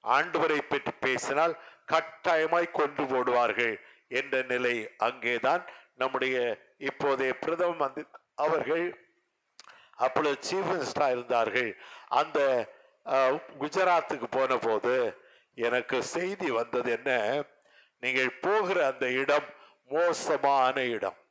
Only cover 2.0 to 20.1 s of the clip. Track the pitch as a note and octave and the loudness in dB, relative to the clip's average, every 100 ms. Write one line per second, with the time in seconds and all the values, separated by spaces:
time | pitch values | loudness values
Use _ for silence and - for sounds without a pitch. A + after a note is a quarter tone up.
2 | D#3+ - F#3 E3 D#3+ E3+ E3+ - D3 C#3+ | -2 -6 0 0 2 0 0 -2 -2 -2
3 | C#3 C3 B2 A#2+ A#2+ G#2 A#2+ G#2 - _ | -2 0 2 2 2 2 -2 -2 -12 _
4 | _ B2 C#3 C3 B2+ B2 B2 A#2+ G#2+ _ | _ -6 -2 -2 -2 0 0 -2 -6 _
5 | A2+ B2+ A#2 A#2+ B2+ F3 - - _ _ | -4 -2 -4 0 0 0 -4 -20 _ _
6 | C3 C3 C3 C3 A#2+ G#2 _ _ C3+ - | -4 -2 -2 0 -2 -4 _ _ -10 -4
7 | C#3 C3+ C3 B2+ - E3 F3 E3+ C#3 D3+ | -2 0 0 -2 -4 -2 -2 0 -4 -4
8 | D3+ - _ - D3+ D#3+ C3 E3 F3 - | -14 -20 _ -4 0 0 0 -2 -2 -8
9 | _ _ _ _ _ - - - - - | _ _ _ _ _ -20 -20 -20 -20 -2
10 | B2+ E3+ D3+ C#3 - F#3 F3 F#3 B2+ - | 0 2 0 -2 -4 -4 -2 -2 -2 0
11 | C#3 B2 A#2+ A#2+ A2 A#2 A#2 - - - | 2 0 0 2 2 0 -2 -6 -16 -20
12 | - C3 D#3 D3+ C#3 B2 A2 - _ _ | 0 0 2 2 2 2 -2 -12 _ _
13 | - C3+ C3 D3 - - D3 F#3 F#3 E3+ | -2 2 4 2 -6 -8 -4 0 4 2
14 | - C#3+ A#2 C3 C3 B2+ A2+ G#2+ A#2 B2+ | 0 -6 -4 -2 2 2 2 0 2 2
15 | A#2 - - - _ - A#2 B2 A#2 B2+ | 0 -4 -20 -20 _ -4 0 0 0 -2
16 | - E3+ F3+ G3 E3 A#2 A#2 B2 B2 A2+ | -2 -4 -4 -4 -2 -2 0 -2 0 -2
17 | C#3 B2 G#2 C#3 - _ _ _ _ _ | 0 0 2 -2 -4 _ _ _ _ _
18 | B2 C3 B2+ - F3+ G#3+ F#3 F3 C#3 C3 | -2 0 0 0 0 0 2 2 0 0
19 | B2+ B2+ C3+ D3 C#3+ - - _ _ D3 | -2 0 2 2 0 -18 -20 _ _ 0
20 | F3 | 2